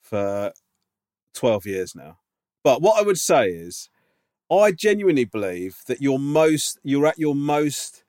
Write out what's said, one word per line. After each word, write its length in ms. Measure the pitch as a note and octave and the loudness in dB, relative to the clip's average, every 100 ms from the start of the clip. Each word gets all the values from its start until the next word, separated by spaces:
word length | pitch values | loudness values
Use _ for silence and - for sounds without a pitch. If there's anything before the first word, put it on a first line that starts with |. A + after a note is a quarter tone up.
for 500 | _ G#2 G2+ G2+ G2+ - _ _ _ _ _ _ _ | _ -6 -4 -4 -6 -10 _ _ _ _ _ _ _
twelve 320 | - B2 G#2+ G2+ | -4 0 0 -4
years 300 | F#2+ F2+ E2+ | -8 -8 -10
now. 240 | C#2+ E2 _ _ _ _ | -20 -20 _ _ _ _
But 180 | D3 B2+ | 2 4
what 180 | F3 A3 | 4 2
I 20 | |
would 140 | G#3 F#3 | 2 0
say 320 | - D#3+ G#2 | 2 2 2
is, 400 | E2+ E2+ F2+ - _ _ _ _ _ _ | -2 -12 -16 -20 _ _ _ _ _ _
I 200 | F3 G#3 | 2 4
genuinely 540 | F3 G#3+ G#3 G3 D3 A#2+ | 2 0 2 2 2 0
believe 520 | A2 G2 F2+ F#2 - - | -2 -6 -6 -10 -12 -10
that 140 | B2 | -4
you're 180 | C#3 C3+ | -2 -2
most, 600 | C#3+ D3+ D#3+ D#3 - - | 0 2 2 2 -4 -8
you're 240 | C#3 C#3 D3+ | -4 0 0
at 100 | D#3+ | 0
your 160 | D3+ | -2
most 720 | C#3+ C#3+ D3 D3+ C3+ - - | -2 0 0 -2 -4 -12 -18